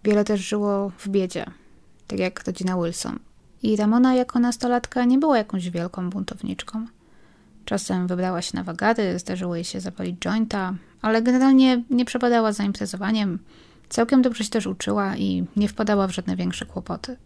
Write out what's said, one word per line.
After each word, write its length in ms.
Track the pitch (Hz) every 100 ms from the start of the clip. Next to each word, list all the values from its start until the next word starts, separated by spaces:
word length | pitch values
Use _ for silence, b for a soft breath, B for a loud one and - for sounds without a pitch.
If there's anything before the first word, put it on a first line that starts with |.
Wiele 200 | 208 208
też 160 | 208 208
żyło 520 | 190 208 208 202 196 185
w 100 | 202
biedzie, 360 | 196 185 175 - - b b b b _
tak 120 | 196
jak 260 | 185 - -
rodzina 300 | 180 185 185
Wilson. 420 | 170 170 - - - - _ -
I 140 | 214 214
Ramona 380 | 208 233 254
jako 240 | 254 247 247
nastolatka 680 | 240 233 247 240 240 -
nie 140 | 247 262
była 200 | 311 262
jakąś 320 | 214 190 180
wielką 400 | 175 175 - 180
buntowniczką. 760 | 196 190 190 202 - - 220 226 - b b b b b b
Czasem 420 | - 202 - 185 180
wybrała 360 | 180 185 175
się 140 | 180 -
na 80 |
wagary, 540 | 180 175 208 233 202 180
zdarzyło 360 | - 185 180
jej 100 | 170
się 160 | 175 196
zapalić 360 | 185 170 180 175
jointa, 540 | 175 208 220 208 185 180 b b
ale 200 | 220 220
generalnie 600 | 233 254 269 269 262 247 233
nie 140 | 247
przepadała 480 | 240 247 240 233 220
za 120 | 214
imprezowaniem, 760 | 202 196 196 185 196 220 202 180 - b b b b
całkiem 340 | - 233 269
dobrze 220 | 254 233
się 60 | 208
też 160 | 233 190
uczyła 500 | 190 - 208 196 196
i 280 | 196 185 180 -
nie 120 | 208
wpadała 380 | - 214 202 190
w 60 |
żadne 240 | 185 185 180
większe 300 | 180 - -
kłopoty. 500 | - 175 - - 247